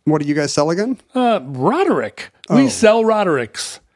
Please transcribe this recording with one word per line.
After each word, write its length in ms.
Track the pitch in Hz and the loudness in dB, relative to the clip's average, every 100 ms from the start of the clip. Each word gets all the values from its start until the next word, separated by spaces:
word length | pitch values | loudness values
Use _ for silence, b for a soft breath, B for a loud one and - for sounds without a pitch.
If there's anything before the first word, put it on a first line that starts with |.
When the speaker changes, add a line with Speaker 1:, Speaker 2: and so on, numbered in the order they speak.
Speaker 1:
What 160 | - 156 | -2 0
do 60 | 147 | 0
you 80 | |
guys 180 | 147 143 | -2 -2
sell 180 | - 147 | 0 0
again? 280 | 170 220 262 _ | 0 -4 -6 _
Speaker 2:
Uh, 260 | 254 247 220 | -2 0 0
Roderick. 880 | 131 131 147 302 381 175 107 - - _ - | -4 -2 0 0 0 0 -4 -10 -20 _ 0
We 140 | 214 | 2
Speaker 1:
Oh. 40 | 269 | 2
Speaker 2:
sell 360 | - 220 226 | 4 4 4
Rodericks. 760 | 220 214 190 143 117 - - - _ | 2 0 0 0 -2 -8 -12 -14 _